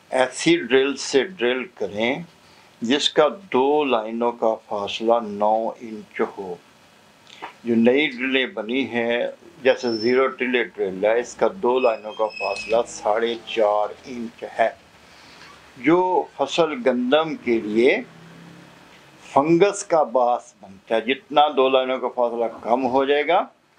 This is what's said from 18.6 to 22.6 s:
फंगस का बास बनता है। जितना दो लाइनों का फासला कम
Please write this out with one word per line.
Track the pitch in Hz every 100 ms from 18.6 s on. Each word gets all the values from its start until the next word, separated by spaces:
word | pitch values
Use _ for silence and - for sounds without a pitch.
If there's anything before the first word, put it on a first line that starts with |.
| - - - - - - -
फंगस | 139 147 170 202 196
का | - 165
बास | 131 123 120 120 - -
बनता | 98 98 -
है। | 113 110
जितना | 135 - 147 151
दो | 135 131
लाइनों | 131 131 131
का | 120
फासला | 123 120 117 113
कम | 113